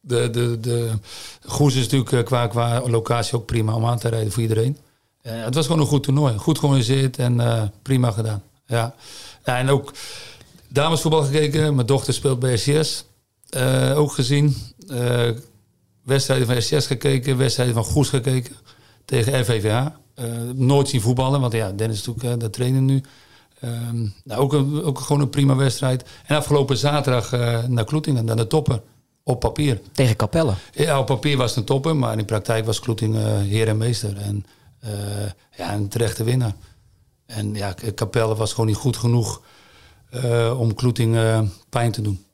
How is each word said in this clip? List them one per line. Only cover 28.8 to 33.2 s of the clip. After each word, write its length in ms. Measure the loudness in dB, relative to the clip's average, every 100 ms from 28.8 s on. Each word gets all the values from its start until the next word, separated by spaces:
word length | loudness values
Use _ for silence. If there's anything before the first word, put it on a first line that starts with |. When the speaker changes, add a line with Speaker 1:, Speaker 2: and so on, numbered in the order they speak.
| -6 _ _ _ -4
Speaker 1:
Op 140 | -2
papier. 420 | -2 0 0 0 -4
Speaker 2:
Tegen 240 | 0 2 2
Capelle? 380 | 0 2 0 -2 -6
Speaker 1:
Ja, 260 | -2 0 2
op 60 | 0
papier 320 | 0 0 0
was 120 | 0
het 100 | -2
een 60 | 0
topper, 300 | 0 0 0
maar 160 | 0
in 60 | -2
de 60 | -2
praktijk 400 | -2 0 -2 0
was 140 | -2
Kloetingen, 460 | -2 -2 0 0